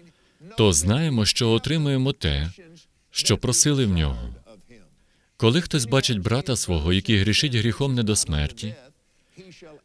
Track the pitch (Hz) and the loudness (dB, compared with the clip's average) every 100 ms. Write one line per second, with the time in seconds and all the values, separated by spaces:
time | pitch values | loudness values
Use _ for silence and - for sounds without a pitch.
0 | 175 _ _ _ 165 220 208 180 87 123 | -20 _ _ _ -10 0 2 4 2 0
1 | 160 120 101 - 117 113 127 160 143 135 | 0 0 0 0 0 0 0 -2 0 0
2 | 131 - 80 71 80 - 160 170 _ _ | -2 -2 -2 -2 -4 -8 -20 -20 _ _
3 | _ - - 208 120 120 147 139 113 87 | _ -4 0 0 2 2 2 2 2 2
4 | 73 60 60 60 - - - 117 92 _ | 0 -2 -8 -14 -20 -20 -20 -20 -20 _
5 | _ _ _ - 110 147 170 156 117 135 | _ _ _ -2 2 2 0 -2 0 0
6 | 131 107 95 117 143 113 - 85 80 92 | 2 0 0 0 0 -4 -2 0 2 0
7 | 107 107 101 104 151 120 113 104 139 127 | 2 2 2 2 0 0 -2 -2 -2 0
8 | 107 104 - 76 73 - 107 139 127 _ | 0 0 0 -2 -2 -6 -12 -12 -20 _
9 | _ _ _ - 185 - 165 151 | _ _ _ -20 -20 -20 -20 -20